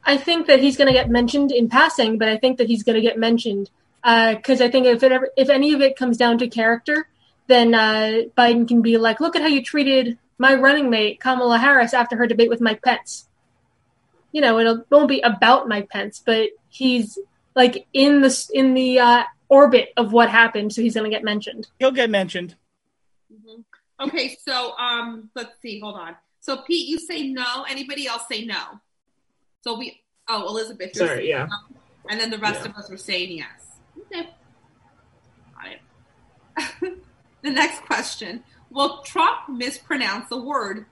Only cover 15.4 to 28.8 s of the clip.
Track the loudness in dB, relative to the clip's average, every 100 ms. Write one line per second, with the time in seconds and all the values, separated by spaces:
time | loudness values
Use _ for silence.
15.4 | 4 4 2 -6 -6 -10 -10 -8 -2 -2
16.4 | -2 -6 _ -4 0 0 -2 -8 -18 _
17.4 | _ 4 4 2 -6 2 4 6 4 2
18.4 | -4 0 2 2 2 4 4 4 2 _
19.4 | _ 6 8 6 0 -4 0 4 4 4
20.4 | 4 2 -6 -4 -2 -2 -4 -4 -4 -6
21.4 | -8 -16 -20 _ -2 0 0 0 -2 -8
22.4 | -12 -16 _ _ _ _ _ _ _ _
23.4 | _ -20 -20 _ _ _ -10 -6 -8 -10
24.4 | -10 -8 -8 -8 -6 -6 -8 -14 -18 -16
25.4 | -16 _ -18 -16 -16 -16 -18 -20 _ _
26.4 | -12 -12 -6 -6 -4 -10 -10 -10 -10 -8
27.4 | -8 -8 -10 -12 -12 -10 -10 -10 -10 -12
28.4 | -10 -12 -12 -20